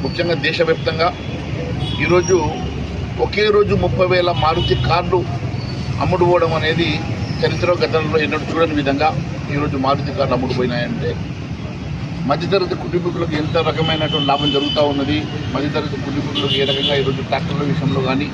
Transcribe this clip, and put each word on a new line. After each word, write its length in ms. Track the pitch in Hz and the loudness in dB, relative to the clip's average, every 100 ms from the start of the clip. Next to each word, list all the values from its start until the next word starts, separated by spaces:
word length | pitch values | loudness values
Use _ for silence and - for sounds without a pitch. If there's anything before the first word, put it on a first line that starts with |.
ముఖ్యంగా 320 | 135 - 175 196 147 | -4 -2 0 2 0
దేశవ్యాప్తంగా 640 | 160 160 160 165 160 170 175 - - - - - - - - | 2 2 2 0 0 0 0 -6 -6 -6 -4 -4 -4 -4 -2
ఈరోజు 320 | 151 180 170 185 151 - - - - - - - - | 4 4 4 2 2 -2 -4 -4 -6 -6 -6 -2 -2
ఒకే 180 | 202 214 208 | 2 4 4
రోజు 180 | 202 196 | 4 2
ముప్పై 220 | 180 - 185 | 2 2 2
వేల 180 | 180 175 170 | 4 2 2
మారుతి 320 | 156 165 175 185 - | 2 2 2 2 2
కార్లు 320 | 165 180 185 175 - - - - - - - | 2 2 0 0 -4 -4 -6 -6 -6 -4 -2
అమ్ముడు 220 | - 180 175 | 0 4 4
పోవడం 220 | 175 165 160 | 4 4 2
అనేది 300 | 151 160 165 135 - - - - | 0 2 0 0 -4 -4 -4 0
చరిత్రలో 340 | 156 156 170 175 | 0 0 0 2
గతంలో 340 | 160 160 151 156 143 | 2 0 2 0 0
ఎన్నడూ 180 | 151 - | -2 -2
చూడని 260 | 156 165 151 | 0 2 2
విధంగా 280 | 139 139 156 147 - - - | 0 2 2 0 -4 -6 -4
ఈరోజు 240 | 143 147 139 135 | -2 0 0 2
మారుతి 300 | 139 139 135 | 0 0 -2
కార్లు 180 | 135 123 | 0 0
అమ్ముడు 180 | 127 123 | 0 0
పోయినాయంటే 520 | 123 120 120 117 120 - - - - - - - - - - - - | 0 0 -2 -2 -4 -4 -6 -8 -8 -8 -8 -8 -8 -6 -6 -4 0
మధ్యతరగతి 460 | 156 170 196 180 180 | 0 2 2 2 -2
కుటుంబీకులకు 500 | - 175 175 165 165 151 | -2 0 0 -2 -2 0
ఎంత 140 | 156 170 160 | 0 2 2
రకమైనటువంటి 580 | 156 160 156 151 - 139 | 0 0 0 0 0 2
లాభం 160 | 143 143 | 2 2
జరుగుతూ 280 | 139 147 151 147 | 2 0 2 2
ఉన్నది, 260 | 143 139 151 - - - | 2 0 0 -2 -4 -4
మధ్యతరగతి 420 | 131 143 - 151 - 139 | -2 -2 -2 -2 -4 -4
కుటుంబీకులకు 480 | 143 147 139 139 135 | -2 -2 -2 -2 0
ఏ 40 | 139 | 0
రకంగా 240 | 135 143 143 | 0 0 2
ఈరోజు 200 | 135 127 120 | 0 -2 -2
ట్రాక్టర్ల 340 | 139 - 143 143 | -2 -2 -2 0
విషయంలో 280 | 131 - 135 127 | 0 0 0 0
కానీ 180 | 135 147 | 0 -2